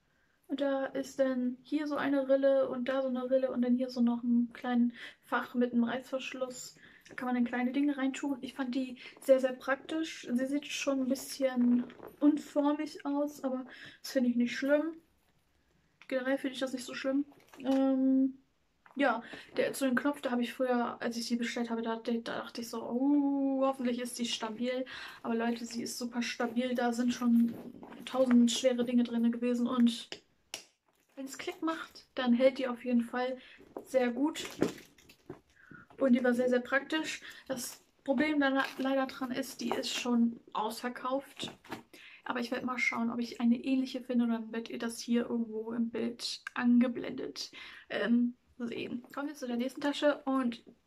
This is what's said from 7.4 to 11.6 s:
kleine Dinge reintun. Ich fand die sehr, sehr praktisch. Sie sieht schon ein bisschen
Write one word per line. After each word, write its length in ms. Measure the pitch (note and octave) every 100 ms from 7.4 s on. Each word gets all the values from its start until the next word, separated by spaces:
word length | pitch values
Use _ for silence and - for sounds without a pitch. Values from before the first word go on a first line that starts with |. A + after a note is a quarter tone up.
| A#3
kleine 260 | B3 B3
Dinge 240 | C#4+ D4 C#4
reintun. 420 | C4+ C4+ C#4+ C4
Ich 120 | B3+
fand 220 | - B3+ C4
die 220 | B3+ B3 - -
sehr, 180 | - C4
sehr 140 | B3+
praktisch. 760 | B3+ - C4+ - D#4+ D#4+ - -
Sie 160 | A#3+ C4
sieht 220 | D4 -
schon 360 | - C#4+ C4+
ein 40 | B3+
bisschen 800 | C#4 - - C4 B3+